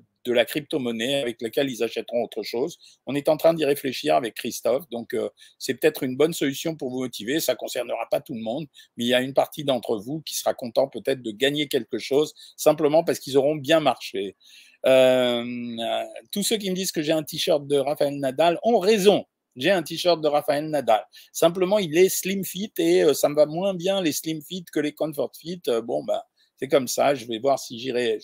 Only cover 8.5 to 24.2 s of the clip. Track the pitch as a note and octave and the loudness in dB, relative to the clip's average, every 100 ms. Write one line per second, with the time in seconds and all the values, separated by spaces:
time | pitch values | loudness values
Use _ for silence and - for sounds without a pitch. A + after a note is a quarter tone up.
8.5 | C3 D#3+ _ - - A#2+ B2 C3 C3+ C3 | -6 -8 _ -18 -6 0 0 0 0 -2
9.5 | - C#3+ B2 - A2+ A2+ D#3 - - A2+ | -2 -2 -2 -2 -4 -4 -10 -8 -6 -4
10.5 | - A#2+ C3 C3 A#2 A#2 C3 A2+ G#2 C3+ | -4 -4 0 0 -2 -4 -4 -4 -2 0
11.5 | D3 D3 C3+ A2 A2+ - C3+ D3+ - - | 0 -2 -2 -2 -6 0 2 0 -4 -20
12.5 | - D3+ D3+ D3 D#3 E3+ C3+ - C3+ C#3 | 0 2 4 4 4 2 -2 0 2 2
13.5 | D#3 C3+ D#3+ C#3+ A#2 - G2 G2 - _ | 0 2 4 4 0 -4 -8 -8 -10 _
14.5 | - - _ - C3 C3 B2+ B2 A#2+ A#2+ | -20 -20 _ 4 8 8 6 2 0 -4
15.5 | B2 A#2+ A2+ A2+ A2+ A2+ - - G3+ G3 | -6 -8 -6 -4 -4 -6 -12 -10 -4 -2
16.5 | A3 G3 F#3 F#3 F3 D3+ D#3+ D3+ D#3 - | -2 -2 -4 -4 -4 0 -2 -2 -4 0
17.5 | D3+ C#3+ C#3+ C3+ D3+ C#3+ C#3+ C3+ C3 E3+ | 0 2 0 2 0 -2 0 -2 2 2
18.5 | E3+ A3 A#3 F#3 A3+ F#3+ F3 - _ _ | 4 2 2 4 4 6 4 2 _ _
19.5 | B2 D3+ F#3+ D3+ E3 F3+ E3 D3+ D3 D3 | -2 2 2 0 -2 2 2 4 2 2
20.5 | C#3+ D#3 D3 A#2 G#2+ - - - - E3 | -2 0 -2 2 2 2 -16 -14 2 2
21.5 | F#3 F#3 G#3+ F3 D#3 F#3 - F#3 G3 F3+ | 2 2 2 2 4 4 4 -4 -4 -6
22.5 | F3+ G#3+ - E3 F3+ E3+ C#3 D3 D3 D3+ | -8 -8 -2 2 4 4 4 2 4 2
23.5 | D#3+ G3 F#3 F3 G3 E3+ - | 2 -2 -2 -2 0 0 -4